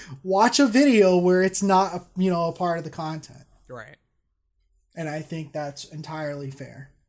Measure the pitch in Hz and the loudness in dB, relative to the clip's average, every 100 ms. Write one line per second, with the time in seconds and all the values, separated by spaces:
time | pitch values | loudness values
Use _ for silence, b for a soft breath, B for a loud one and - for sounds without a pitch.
0 | B 135 185 190 233 - 277 226 285 226 | B -14 -2 2 4 4 2 4 6 6
1 | 185 180 180 185 190 185 196 190 190 175 | 6 6 4 4 2 0 2 2 2 -4
2 | - - 185 175 170 170 180 170 160 - | -12 -4 -2 0 -4 -4 -4 -4 -6 -10
3 | 156 156 - - - _ _ 123 110 - | -10 -10 -14 -20 -20 _ _ -18 -18 -20
4 | _ _ _ _ _ _ _ _ _ 170 | _ _ _ _ _ _ _ _ _ -12
5 | 160 151 151 165 147 151 147 139 - 156 | -10 -10 -10 -12 -10 -10 -10 -12 -16 -14
6 | 156 156 151 143 139 135 123 131 135 _ | -12 -10 -10 -10 -12 -14 -16 -18 -20 _